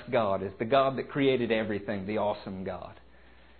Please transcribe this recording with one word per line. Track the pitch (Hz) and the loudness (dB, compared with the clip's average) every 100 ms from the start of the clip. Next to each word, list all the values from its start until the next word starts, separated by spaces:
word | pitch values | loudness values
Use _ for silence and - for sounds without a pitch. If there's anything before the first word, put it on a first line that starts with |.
| - | 0
God, | 123 104 95 | 2 2 0
as | 98 - | -2 -6
the | |
God | 113 139 135 127 | 2 4 4 0
that | - | -4
created | 147 135 127 117 | 2 4 4 2
everything, | 110 107 101 101 104 95 | 0 0 -2 -4 -4 -2
the | 107 | 0
awesome | 104 104 - 95 | 0 -2 -6 -8
God. | 92 90 - - - - - - - - | -8 -8 -10 -16 -20 -20 -20 -20 -20 -20